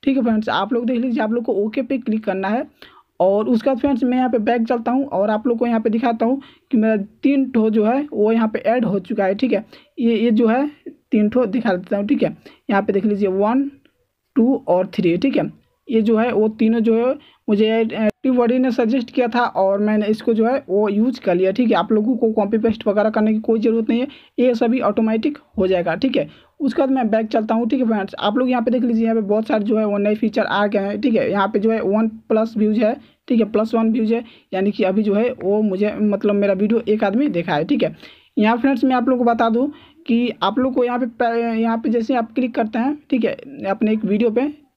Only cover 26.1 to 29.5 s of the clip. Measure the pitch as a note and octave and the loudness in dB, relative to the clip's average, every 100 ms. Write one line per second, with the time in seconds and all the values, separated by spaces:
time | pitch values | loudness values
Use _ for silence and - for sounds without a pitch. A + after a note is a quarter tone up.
26.1 | - D3+ - _ _ C#4 - C4+ C4+ A3+ | -2 -4 -10 _ _ -4 0 0 0 0
27.1 | A3 A3 A#3 A3 A3+ A#3+ C4+ A#3+ G#3+ G3 | 0 0 -4 -2 -2 0 0 0 -2 -4
28.1 | - G3+ A3+ B3+ B3 A#3 B3 A#3+ A3+ A3+ | -4 -2 0 0 0 0 0 0 0 0
29.1 | A3+ G3+ G#3 A3 | 0 0 -2 0